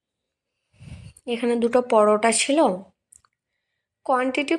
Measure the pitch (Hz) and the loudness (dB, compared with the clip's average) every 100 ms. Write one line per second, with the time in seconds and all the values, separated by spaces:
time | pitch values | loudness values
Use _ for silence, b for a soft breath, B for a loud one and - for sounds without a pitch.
0 | _ _ _ _ _ _ _ B B B | _ _ _ _ _ _ _ B B B
1 | B - 247 233 240 240 233 247 247 220 | B -18 -8 -4 -2 -2 0 0 2 2
2 | 214 214 226 226 - 302 254 185 - _ | 4 2 2 0 0 2 2 -2 -10 _
3 | _ _ _ _ _ _ _ _ _ _ | _ _ _ _ _ _ _ _ _ _
4 | - 247 262 294 285 | -4 -2 -2 -4 -4